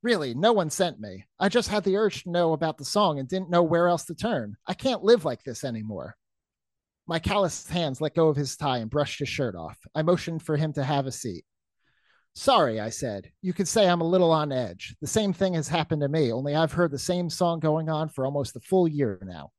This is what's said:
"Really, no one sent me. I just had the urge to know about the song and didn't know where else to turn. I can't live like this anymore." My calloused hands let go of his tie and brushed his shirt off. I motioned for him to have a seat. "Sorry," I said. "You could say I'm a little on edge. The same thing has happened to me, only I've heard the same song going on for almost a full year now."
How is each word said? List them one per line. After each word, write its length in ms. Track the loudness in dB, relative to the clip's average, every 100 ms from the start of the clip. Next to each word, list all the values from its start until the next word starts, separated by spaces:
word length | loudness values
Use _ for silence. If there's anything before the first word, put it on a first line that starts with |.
"Really, 320 | 2 0 0
no 180 | 2 4
one 180 | 4 0
sent 300 | 0 -2 -2
me. 260 | -12 -14 -18 _
I 80 | 2
just 220 | 2 2
had 160 | 0 2
the 100 | 2
urge 280 | 2 -2
to 60 | -4
know 220 | 2 2
about 240 | 2 -2 -4
the 80 | -2
song 340 | 2 2 0
and 80 | -4
didn't 220 | -4 2
know 140 | 2
where 240 | 4 4 4
else 180 | 2 -4
to 100 | -6
turn. 420 | -4 -2 -4 -10 -8
I 80 |
can't 300 | -4 -2 0
live 200 | 4 4
like 200 | 4 -6
this 200 | -10 -8
anymore." 540 | -6 -6 -8 -10 -10 -16 _ _ _ _ _ _ _ _ -6
My 140 | -4
calloused 500 | 0 0 0 -2 -6
hands 320 | -4 -2 -2
let 120 | -2
go 140 | 2 2
of 80 | 2
his 220 | -4 -4
tie 220 | -4 -2
and 120 | -2
brushed 280 | -2 -2 -4
his 100 | -6
shirt 260 | -4 -4 -4
off. 240 | -12 -14 -10 -4
I 60 |
motioned 420 | 0 0 0 -8
for 140 | -4 -2
him 160 | -2
to 100 | -2
have 240 | -2 -2 -2
a 40 |
seat. 340 | -6 -10 -10 _ _ _ _ _ _ _ _ _ -2
"Sorry," 460 | 2 4 4 0
I 80 | -4
said. 420 | -6 -6 -6 -10 _
"You 120 | -6
could 140 | -2 0
say 180 | 4 4
I'm 140 | 4
a 60 | 2
little 240 | 4 6
on 200 | 4 2
edge. 440 | -2 -4 -8 -16 -12
The 80 | -4
same 240 | 0 0
thing 220 | 0 0
has 160 | 0 -2
happened 320 | -2 -2 -2
to 80 | 0
me, 240 | 2 0
only 200 | 0 -2
I've 200 | 0 0
heard 180 | 2 0
the 80 | 0
same 300 | -2 -2 -2
song 320 | 0 0 2
going 280 | 0 0 0
on 200 | -2 -4
for 160 | -4 -2
almost 320 | -2 -4 -8
a 20 |
full 300 | 0 2 4
year 300 | 2 0 -2
now." 300 | -10 -14 -16